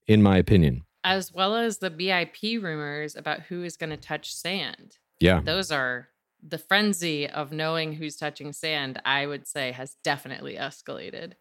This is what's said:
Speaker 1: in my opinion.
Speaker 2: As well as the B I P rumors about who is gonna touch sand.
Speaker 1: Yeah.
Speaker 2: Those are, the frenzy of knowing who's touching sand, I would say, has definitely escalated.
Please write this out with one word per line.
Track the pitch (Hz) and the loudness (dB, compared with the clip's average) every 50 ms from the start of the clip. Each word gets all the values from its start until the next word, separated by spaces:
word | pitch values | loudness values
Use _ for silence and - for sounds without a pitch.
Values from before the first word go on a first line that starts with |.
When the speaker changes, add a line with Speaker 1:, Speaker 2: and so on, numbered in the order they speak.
| _ | _
Speaker 1:
in | - 110 107 104 | 6 8 8 8
my | 101 95 92 | 8 8 8
opinion. | 87 - 110 95 82 71 62 65 76 _ _ _ - | 6 8 8 8 8 6 4 0 -6 _ _ _ 0
Speaker 2:
As | 185 185 190 185 - | 0 0 0 -2 -4
well | - 175 190 196 214 | -2 0 0 0 2
as | 233 233 233 202 | 0 0 -2 -2
the | - 190 185 | -2 -4 -6
B | 165 156 175 190 | -4 -2 0 2
I | 190 180 170 | 2 2 0
P | 160 - - - 214 226 | -2 -4 -6 -4 -4 -2
rumors | 233 202 175 160 151 147 147 143 147 151 151 - | -2 -2 -4 -4 -4 -4 -6 -6 -6 -8 -8 -10
about | - - 160 151 - 156 | -8 -6 -6 -6 -6 -6
who | - 180 175 175 | -8 -10 -8 -8
is | 175 165 | -8 -10
gonna | - 170 156 151 147 | -8 -8 -8 -8 -10
touch | - - 156 147 - - - | -8 -8 -8 -8 -8 -10 -12
sand. | - - 170 185 196 151 120 82 - - - _ _ _ _ _ - | -8 -6 -6 -4 -4 -6 -8 -10 -12 -18 -20 _ _ _ _ _ 4
Speaker 1:
Yeah. | - 175 185 175 - | 6 6 6 6 2
Speaker 2:
Those | 156 160 190 190 175 | 0 -2 -2 -2 -2
are, | 156 143 131 127 123 123 127 _ _ _ _ _ _ _ | -2 -2 -2 -2 -4 -6 -10 _ _ _ _ _ _ _
the | - 156 160 156 | -16 -12 -12 -10
frenzy | - - 190 202 214 208 196 170 175 170 156 147 143 - | -2 0 2 4 4 4 2 0 0 -2 -2 -2 -2 -4
of | - - 151 135 | -4 -6 -8 -6
knowing | 156 156 156 160 165 165 160 156 156 | -4 -4 -2 -2 0 -2 -2 -4 -6
who's | 156 160 151 143 | -6 -8 -10 -8
touching | - 160 151 147 - 143 147 143 | -6 -8 -8 -8 -8 -12 -12 -10
sand, | - - 160 156 147 139 131 127 - - | -8 -4 -4 -2 -2 -4 -4 -6 -6 -2
I | 127 135 139 143 | 0 0 0 0
would | 143 143 143 - | -2 -6 -8 -10
say, | - - 151 135 127 127 | -8 -6 -4 -4 -4 -6
has | 127 131 135 - _ - | -8 -12 -14 -12 _ -2
definitely | 160 143 135 - - 135 - - 139 113 | -2 -2 -2 -4 -10 -12 -12 -12 -10 -8
escalated. | - 135 139 - - - - 143 - - 92 - - - 185 190 _ | -8 -8 -8 -10 -12 -12 -12 -12 -10 -10 -12 -12 -12 -14 -16 -18 _